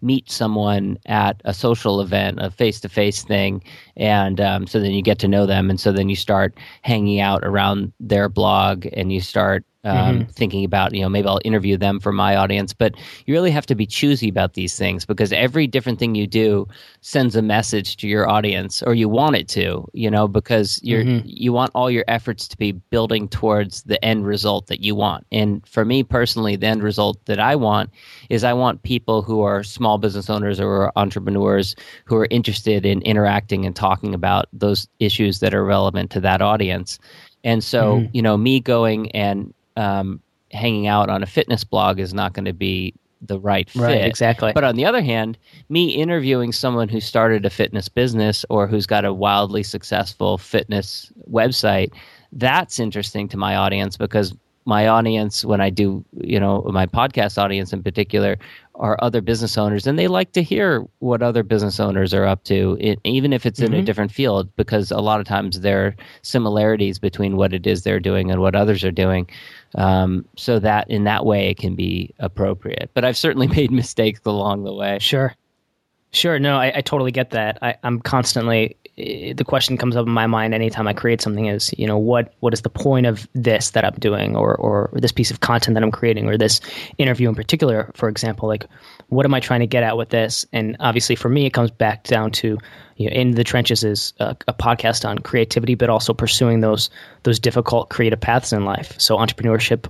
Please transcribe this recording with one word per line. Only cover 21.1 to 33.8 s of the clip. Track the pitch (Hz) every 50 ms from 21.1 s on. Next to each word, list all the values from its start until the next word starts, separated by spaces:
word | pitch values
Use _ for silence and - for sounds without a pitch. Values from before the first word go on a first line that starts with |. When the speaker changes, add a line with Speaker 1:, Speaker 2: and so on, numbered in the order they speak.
| 123 117 113 -
Speaker 1:
you | - - - 123
want | 120 120 127 - -
all | 123 127 127
your | 123 117 - -
efforts | 113 117 - - 110 - - -
to | - -
be | 110 104
building | 98 90 - - - 117 110 107 113 110 104 101
towards | - - - 110 107 104 104 95 - - -
the | - 107 - -
end | 110 110 110 101
result | 101 104 101 101 104 101 95 - -
that | - -
you | 98 104 104
want. | 101 101 101 82 - - - -
And | 107 107 104 101 104 - _
for | - - 110
me | 110 123 135 127
personally, | - - 123 120 117 - 117 110 107 101
the | 95 101 110
end | 110 110
result | 104 107 101 104 104 101 107 - _
that | - 104 98
I | 107 123 147
want | 151 123 107 104 107 98 - - - - - - - - -
is | 110 113 107
I | 123 120
want | 123 127 123 - - -
people | - 131 120 - - 110 110
who | 95 101 110 107
are | 104 101 101 98 101
small | 104 - - 120 110 107 104
business | 104 107 95 101 95 95
owners | 107 104 104 101 98 92
or | 101 101 101 98 98 - -
entrepreneurs | - 101 98 95 101 95 98 101 101 101 98 98 98 98 98 - - - - - - -
who | - 120
are | 110 110 -
interested | - 120 110 - 104 - - 107 107 101 95
in | 98 98 98
interacting | 98 107 110 104 104 101 101 101 101 - 101 95 98
and | 92 90
talking | -